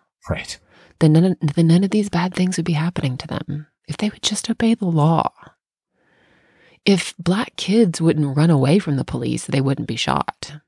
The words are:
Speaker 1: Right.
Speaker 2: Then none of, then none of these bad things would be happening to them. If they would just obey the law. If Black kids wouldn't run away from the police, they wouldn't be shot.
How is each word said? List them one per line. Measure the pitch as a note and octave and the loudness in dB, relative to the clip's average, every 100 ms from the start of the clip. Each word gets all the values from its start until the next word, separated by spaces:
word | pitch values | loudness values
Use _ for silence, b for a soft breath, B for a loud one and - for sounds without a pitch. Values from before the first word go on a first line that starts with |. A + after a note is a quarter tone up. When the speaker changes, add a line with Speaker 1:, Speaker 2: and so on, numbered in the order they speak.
| _ _ - | _ _ -8
Speaker 1:
Right. | - - - b b b b | -8 -8 -16 b b b b
Speaker 2:
Then | D#3+ | 4
none | D#3 F#3 | 6 4
of, | - D3+ E3+ | 0 -2 2
then | E3 | 4
none | F3 | 4
of | G3 | 2
these | G#3+ G3+ | 0 -2
bad | E3+ F3+ | -4 -4
things | F3+ F#3 F3+ | -2 -2 -2
would | E3+ | -2
be | |
happening | D3+ E3 - C3+ B2+ | -2 -2 -2 -4 -6
to | D#3 | -8
them. | - - D3 - _ - | -10 -8 -10 -12 _ -12
If | D3 | -4
they | G#3+ | -6
would | - | -4
just | - G#3+ - | -6 -4 -6
obey | A3+ A3+ A#3 | -2 0 0
the | F#3 | 0
law. | D#3+ D#3 E3 - - - _ _ _ _ b b b b b b b b b G3+ | 2 2 2 -2 -6 -20 _ _ _ _ b b b b b b b b b 2
If | F#3+ - - | 2 0 -6
Black | E3+ G3 - - | -2 -2 -4 -6
kids | - A3 G3+ D#3+ | 0 2 2 2
wouldn't | E3 D3+ C#3+ C#3 | 0 2 0 2
run | E3+ | 4
away | D3 C3 F#3+ | 4 4 2
from | D#3 C3+ | 2 -2
the | |
police, | - B2+ B2 A#2 - | -2 -4 -4 -4 -2
they | C#3 | -2
wouldn't | C3+ C#3 - | 0 -2 -4
be | A2+ | -4
shot. | - - - - - D3 | -2 -2 -4 -10 -14 -18